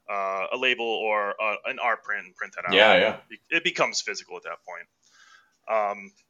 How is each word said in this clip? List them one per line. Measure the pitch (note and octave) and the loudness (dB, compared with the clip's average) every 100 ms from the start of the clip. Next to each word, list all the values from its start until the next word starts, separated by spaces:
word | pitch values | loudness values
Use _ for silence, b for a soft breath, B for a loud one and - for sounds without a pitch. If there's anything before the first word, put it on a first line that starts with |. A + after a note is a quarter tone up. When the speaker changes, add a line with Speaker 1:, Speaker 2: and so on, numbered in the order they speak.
| - | -8
Speaker 1:
uh, | G2+ G2 F#2+ F#2 | -4 -2 -2 -4
a | B2+ | 0
label | B2+ B2 A#2 | 0 0 -2
or, | G#2+ A2 G#2+ G2+ G#2 | -2 0 0 0 -2
uh, | G#2+ G2+ A#2+ | -2 -2 -6
an | B2+ | -4
art | A#2+ A2 | -2 -2
print | - G2+ F#2 | -4 -8 -8
and | - | -14
print | G2+ - | -12 -8
that | F2 | 2
out. | |
Speaker 2:
Yeah, | F#2+ G#2+ F#2 | 6 8 8
yeah. | G#2+ - - | 4 0 -12
Speaker 1:
It, | A2 _ | -20 _
it | E3 | -2
becomes | E3+ D#3+ B2 G#2 | 0 0 0 0
physical | A2 G2 - F2+ | -6 -10 -12 -14
at | |
that | E2 E2+ F2 | -12 -12 -12
point. | F2 F2 _ b b b b b b - | -16 -16 _ b b b b b b -2
Um, | A2 G2+ G2+ G2 _ _ | 0 0 -4 -12 _ _